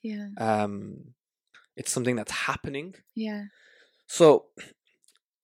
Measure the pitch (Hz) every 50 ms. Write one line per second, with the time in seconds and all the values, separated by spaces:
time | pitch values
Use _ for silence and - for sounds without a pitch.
0 | - 220 208 208 208 202 202 - 117 110 107 - 104 101 101 101 101 101 - -
1 | - 123 - _ _ _ _ _ _ _ - - _ _ _ - - - - 131
2 | 120 127 123 113 104 - - - - - 135 - - 156 139 139 156 190 190 -
3 | _ _ _ 220 220 214 208 208 208 202 - _ _ - - - _ _ _ _
4 | _ - - - 170 156 135 - - _ _ - - - - _ _ _ _ _
5 | _ _ _ _ _ _ _ _